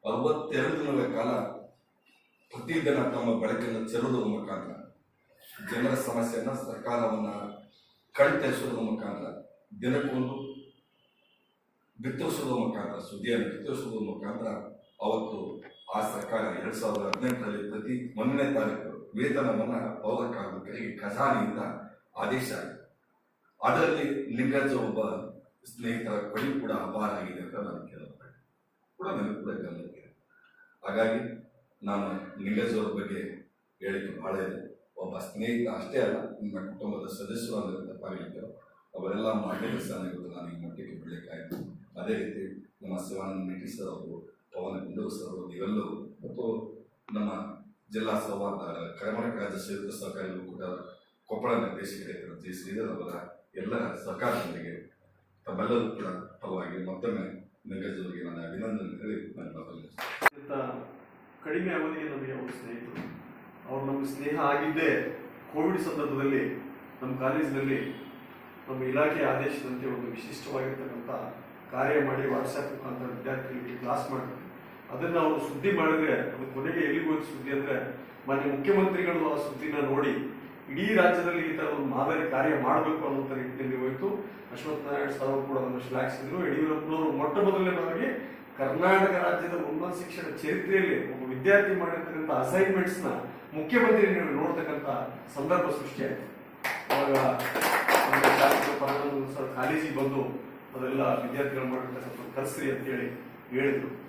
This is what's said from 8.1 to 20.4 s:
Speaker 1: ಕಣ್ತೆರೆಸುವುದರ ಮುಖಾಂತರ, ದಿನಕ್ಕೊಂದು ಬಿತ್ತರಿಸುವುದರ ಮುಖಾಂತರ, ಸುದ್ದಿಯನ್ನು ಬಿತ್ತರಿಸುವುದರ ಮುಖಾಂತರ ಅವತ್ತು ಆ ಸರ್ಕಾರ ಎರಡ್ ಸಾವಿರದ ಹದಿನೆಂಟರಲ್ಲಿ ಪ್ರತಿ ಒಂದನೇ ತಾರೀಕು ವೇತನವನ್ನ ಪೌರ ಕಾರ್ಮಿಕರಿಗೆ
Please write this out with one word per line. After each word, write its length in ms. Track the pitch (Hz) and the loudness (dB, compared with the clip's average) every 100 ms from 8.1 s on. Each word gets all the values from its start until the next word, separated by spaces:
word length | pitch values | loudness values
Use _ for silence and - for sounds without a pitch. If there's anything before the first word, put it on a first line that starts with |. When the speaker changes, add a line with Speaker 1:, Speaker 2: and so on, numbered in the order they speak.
Speaker 1:
ಕಣ್ತೆರೆಸುವುದರ 640 | - 143 - 135 - 123 117 | 6 6 6 2 0 -2 -2
ಮುಖಾಂತರ, 680 | 110 - 101 98 - - - - _ 104 | 0 -2 -2 -6 -8 -10 -16 -20 _ -2
ದಿನಕ್ಕೊಂದು 760 | 123 139 135 127 127 135 135 - - _ _ _ _ _ _ _ _ _ _ _ _ - | 2 2 2 0 0 -2 -8 -12 -16 _ _ _ _ _ _ _ _ _ _ _ _ -8
ಬಿತ್ತರಿಸುವುದರ 680 | 123 - 165 151 131 120 113 | -6 -2 -2 -2 0 0 0
ಮುಖಾಂತರ, 320 | 104 - - | -2 -4 -8
ಸುದ್ದಿಯನ್ನು 500 | - 101 120 117 - | -10 -8 0 2 2
ಬಿತ್ತರಿಸುವುದರ 640 | - 147 139 123 110 101 | -4 -4 -4 -4 -4 -4
ಮುಖಾಂತರ 360 | - 101 - 110 101 - - _ _ | -4 -6 -4 -4 -6 -8 -16 _ _
ಅವತ್ತು 600 | 214 - - 196 - - - - - - | 0 0 0 -6 -6 -10 -14 -18 -6 -2
ಆ 60 | |
ಸರ್ಕಾರ 380 | - 104 - 113 | -2 -2 -2 0
ಎರಡ್ 360 | 107 92 110 113 | 0 -2 -4 -2
ಸಾವಿರದ 320 | 110 104 98 | 0 0 0
ಹದಿನೆಂಟರಲ್ಲಿ 640 | - 127 117 104 104 104 | 0 2 2 0 -4 -4
ಪ್ರತಿ 500 | 107 113 123 123 107 | -6 -2 -4 -4 0
ಒಂದನೇ 320 | 127 139 143 | 2 4 4
ತಾರೀಕು 580 | 113 107 - - - - 104 | 4 2 -2 -6 -10 -8 -2
ವೇತನವನ್ನ 840 | 143 143 127 107 120 117 110 - | 2 2 2 2 0 0 -2 -4
ಪೌರ 300 | - 170 120 | -2 0 -2
ಕಾರ್ಮಿಕರಿಗೆ 680 | - | -4